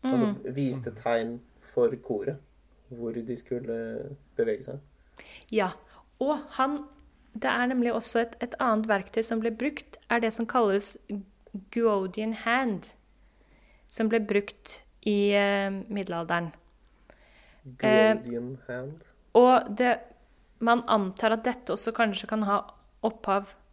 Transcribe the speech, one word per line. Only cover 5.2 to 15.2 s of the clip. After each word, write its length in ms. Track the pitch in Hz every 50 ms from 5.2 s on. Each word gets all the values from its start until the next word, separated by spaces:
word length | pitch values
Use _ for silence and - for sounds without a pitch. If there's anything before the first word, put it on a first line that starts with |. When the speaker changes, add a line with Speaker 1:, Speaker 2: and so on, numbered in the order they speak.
| - - - - - -
Speaker 2:
Ja, 220 | 220 214 196 185 - - - - - - - _ _ _
og 200 | 254 269 302 285 294 - -
han, 260 | - 262 262 294 285 294 - - - - - _ _ _ _ _ 220
det 60 | - 254
er 160 | - 233 247 247
nemlig 240 | 262 254 240 240 -
også 280 | 233 226 - - 233 233
et, 140 | 233 - -
et 140 | - 240 - -
annet 280 | 285 247 220 214 220
verktøy 360 | 220 214 196 185 - - 226 226
som 160 | 226 233 226
ble 100 | 220 233
brukt, 480 | 226 226 240 285 294 - - _ - - _ _
er 100 | 233 240
det 120 | 233 220 220
som 140 | - 233
kalles 500 | 226 - 254 233 202 190 202 202 - - - _ _ 208 202 196 - _ _ _ - - 202 185 _
Guodian 600 | - 240 233 226 214 196 190 185 180 - 214 220 226
hand, 600 | 214 - 226 233 254 269 247 202 170 - - - _ _ _ _ _ _ _ _ _ _ _ _ _ _ _ _ _ _
som 220 | _ - - 226 220
ble 120 | 220 226
brukt 600 | 214 202 208 202 202 - - _ _ - - - - _ _ _ -
i, 280 | 214 208 202